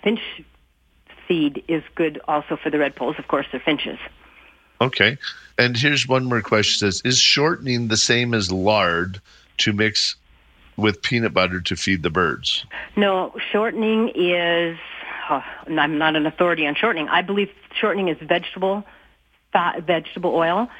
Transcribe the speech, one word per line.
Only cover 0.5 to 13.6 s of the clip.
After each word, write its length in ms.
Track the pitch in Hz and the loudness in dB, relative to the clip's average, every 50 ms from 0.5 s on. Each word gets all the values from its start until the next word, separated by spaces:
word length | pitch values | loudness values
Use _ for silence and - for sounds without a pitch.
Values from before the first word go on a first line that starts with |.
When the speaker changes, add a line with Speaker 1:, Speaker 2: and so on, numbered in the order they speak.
| _ _ _ _ _ _ _ _ _ _ _ - - - - - | _ _ _ _ _ _ _ _ _ _ _ -20 -20 -10 -4 -2
Speaker 1:
seed 360 | 180 165 151 143 139 - - - | 0 2 2 0 -2 -4 -4 -4
is 160 | 165 156 - - - | -4 -4 -4 -6 -4
good 260 | - 165 156 151 - - - | -2 -2 -2 -2 -4 -4 -2
also 300 | 156 147 147 - 165 - | -2 -2 -2 -4 -6 -6
for 120 | - 160 | -2 -2
the 80 | 147 147 | 0 0
redpolls. 400 | 147 135 - - 127 127 156 - | 0 0 -2 -4 -4 -4 -4 -6
Of 80 | - - | -4 -2
course, 180 | - 139 139 - | -2 -2 -2 -4
they're 80 | - 127 | -8 -4
finches. 360 | - 160 147 143 - 85 - - - - - _ - - - - - - - _ _ _ _ - | -2 -2 -2 0 -2 -6 -8 -10 -14 -16 -18 _ -20 -20 -20 -20 -20 -20 -20 _ _ _ _ 0
Speaker 2:
Okay. 380 | - 131 - - 98 110 127 - - - - - - - - - | 0 0 2 4 4 4 4 0 -6 -12 -12 -14 -18 -6 0 2
And 200 | 120 123 123 113 | 2 2 2 2
here's 300 | 135 147 147 135 127 127 | 2 2 2 2 2 2
one 180 | 131 131 127 | 2 0 2
more 160 | 127 120 117 | 2 0 -2
question. 460 | 98 - 113 107 101 - - - 104 101 | 0 2 2 2 4 2 2 2 0 0
It 40 | 92 | 0
says, 80 | - - | 0 0
"Is 120 | 127 127 - | 0 2 4
shortening 680 | - - - 143 143 160 180 - - 135 123 120 120 110 | 4 4 4 4 4 2 0 -2 -2 -2 -2 -2 0 0
the 100 | 110 110 | 0 2
same 360 | - - 120 120 120 120 117 | 2 4 2 2 2 2 2
as 180 | 110 98 90 | 0 0 0
lard 680 | 92 92 92 104 107 104 95 87 82 85 90 92 95 98 - _ - - _ _ _ - | 0 2 4 4 4 4 4 2 2 0 -2 -4 -6 -10 -16 _ -20 -20 _ _ _ 0
to 160 | - 110 104 | 0 2 2
mix 420 | 101 107 107 101 - - - - - _ _ _ _ _ _ _ _ - - _ - | 2 2 2 2 0 -2 -2 -4 -8 _ _ _ _ _ _ _ _ -20 -14 _ 0
with 240 | 104 107 101 - | 0 0 0 0
peanut 320 | - - 123 117 113 101 - | -2 -2 0 0 0 2 2
butter 280 | 92 92 90 92 92 | 2 2 2 0 -4
to 140 | 85 - 95 | -4 -4 -4
feed 280 | - - - 95 87 78 | -2 -2 -2 0 0 0
the 60 | 90 | 0
birds?" 560 | 78 92 90 78 64 58 - - - - - - - - - - - | 2 2 2 2 0 -2 -2 -2 -2 -4 -4 -8 -12 -14 -14 -4 0
Speaker 1:
No, 380 | 202 202 196 190 185 180 - - - - - | 2 2 2 2 0 -2 -4 -6 -10 -6 -2
shortening 580 | - 208 | 0 0